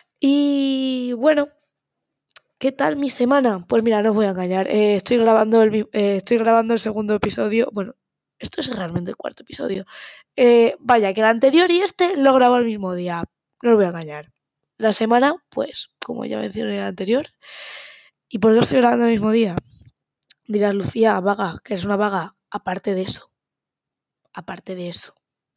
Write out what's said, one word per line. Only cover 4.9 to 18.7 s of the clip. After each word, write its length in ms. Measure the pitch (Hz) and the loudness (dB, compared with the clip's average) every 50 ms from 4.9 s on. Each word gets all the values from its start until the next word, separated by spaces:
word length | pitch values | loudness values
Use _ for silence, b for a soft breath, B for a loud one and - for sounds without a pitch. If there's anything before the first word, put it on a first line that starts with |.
| 208 | 2
estoy 220 | 190 - - 247 240 | 0 0 0 0 2
grabando 440 | 226 226 226 220 220 220 226 226 | 4 4 4 4 4 4 4 4
el 80 | 220 220 | 4 4
mi-, 200 | 208 214 208 - | 2 0 -4 -4
eh, 240 | - 214 202 202 202 | -2 -2 0 0 0
estoy 240 | 190 185 - 240 226 | -2 -2 0 0 2
grabando 340 | 220 226 226 226 226 226 233 | 2 4 4 4 2 2 -2
el 60 | 220 | -2
segundo 340 | - 220 208 214 214 208 214 | -4 -4 -6 -4 -2 -2 -2
episodio. 560 | 202 - 208 - - 220 214 214 226 - - | -2 -2 -4 -4 -4 -4 -2 0 0 0 -2
Bueno, 220 | - 208 190 214 - _ _ _ _ _ _ _ _ _ | -4 -6 -8 -8 -12 _ _ _ _ _ _ _ _ _
esto 200 | - - - - | -16 -12 -8 -8
es 160 | 277 269 240 | -8 -6 -6
realmente 360 | 208 185 165 170 180 175 190 | -8 -8 -6 -6 -6 -8 -8
el 60 | - - | -10 -10
cuarto 260 | - - - - 233 | -12 -12 -12 -14 -16
episodio. 420 | - - - - - 196 196 190 B B B B B B B B _ _ | -18 -12 -10 -8 -6 -6 -8 -10 B B B B B B B B _ _
Eh, 400 | - 247 240 240 233 233 226 - - | 2 4 6 6 6 6 4 2 -2
vaya, 340 | - 240 240 233 208 190 190 | 0 2 2 2 2 0 0
que 60 | 214 | 2
el 80 | 220 220 | 2 2
anterior 420 | 233 226 262 269 269 330 359 359 | 2 4 4 4 6 6 4 4
y 120 | 339 359 | 2 0
este 360 | 392 392 - - 359 349 381 285 | 0 -2 -2 0 -2 0 0 2
lo 160 | 269 269 262 | 4 4 6
grabo 240 | 262 247 247 247 247 | 6 6 4 4 2
el 80 | 240 | 0
mismo 300 | 233 214 208 190 185 180 | -2 -4 -6 -6 -6 -6
día. 280 | 180 180 175 170 170 170 - _ _ _ _ _ _ | -6 -6 -6 -6 -8 -8 -10 _ _ _ _ _ _
No 80 | - 240 | 2 4
os 60 | 226 | 4
voy 100 | 214 196 | 4 4
a 40 | 175 | 2
engañar. 440 | 170 165 165 151 147 151 151 _ _ _ _ _ _ _ _ _ _ - | -2 -6 -10 -12 -14 -16 -16 _ _ _ _ _ _ _ _ _ _ -2
La 140 | 220 220 208 | -2 -2 0
semana, 420 | - 226 220 233 240 254 - 339 359 _ _ | 0 0 2 2 2 2 2 0 -4 _ _
pues, 420 | _ - - - - - - - _ _ - | _ -6 -6 -6 -8 -12 -16 -16 _ _ -14
como 220 | - 240 - - | -12 -10 -10 -8
ya 140 | 220 214 214 | -8 -8 -8
mencioné 320 | 220 208 196 214 226 214 | -8 -8 -8 -8 -6 -6
en 80 | 202 202 | -6 -6
el 60 | 196 | -6
anterior. 420 | 196 185 - 185 190 233 277 311 - _ B B B B B B B B B B B B B B B B _ _ _ | -8 -8 -6 -4 -2 -2 -2 -2 -6 _ B B B B B B B B B B B B B B B B _ _ _
¿Y 120 | - 202 | -6 0
por 120 | 190 220 | 2 4
qué 100 | 220 233 | 4 4
estoy 180 | 226 - | 2 2